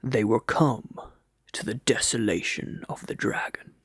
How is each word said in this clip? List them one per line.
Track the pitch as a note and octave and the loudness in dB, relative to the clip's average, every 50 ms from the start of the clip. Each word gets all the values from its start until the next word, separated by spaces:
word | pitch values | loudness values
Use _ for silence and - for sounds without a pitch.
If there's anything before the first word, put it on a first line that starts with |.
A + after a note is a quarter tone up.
| - | -2
they | C3 C3 A#2 G#2+ | 2 2 2 4
were | G#2 A2+ A#2 | 4 4 2
come | - - - - D#3+ C#3+ B2 G#2+ - - - - - - - _ _ _ _ _ _ - | 2 0 4 4 4 4 4 0 -6 -12 -16 -16 -16 -16 -20 _ _ _ _ _ _ -12
to | - - - | -10 -6 -6
the | - G#2+ | -4 -6
desolation | - _ - C3 - - - - A#2+ A2+ G#2 F2 F2+ - - - - - - - - - - | -2 _ 2 2 2 2 0 2 2 2 2 2 2 0 -2 -4 -4 -6 -8 -8 -10 -8 -10
of | - - - | -10 -10 -8
the | - - | -10 -8
dragon | - - - - - - - - - - - - _ | -2 -2 -2 0 0 -4 -4 -6 -10 -12 -12 -20 _